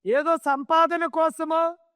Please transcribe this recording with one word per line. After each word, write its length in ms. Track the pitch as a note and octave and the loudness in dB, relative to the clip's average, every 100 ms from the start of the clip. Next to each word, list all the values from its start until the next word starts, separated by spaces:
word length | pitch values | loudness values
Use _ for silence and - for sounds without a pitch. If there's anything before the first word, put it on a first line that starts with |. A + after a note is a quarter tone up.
| F#3 | -2
ఏదో 320 | B3+ D#4 E4 | 0 0 -2
సంపాదన 680 | C#4+ C#4 C#4 D#4+ E4 E4+ E4 | -2 -4 0 2 4 2 -2
కోసమో, 720 | D#4+ D#4+ - D#4+ D#4+ E4 E4+ _ | 0 -2 -2 -4 -2 -2 -4 _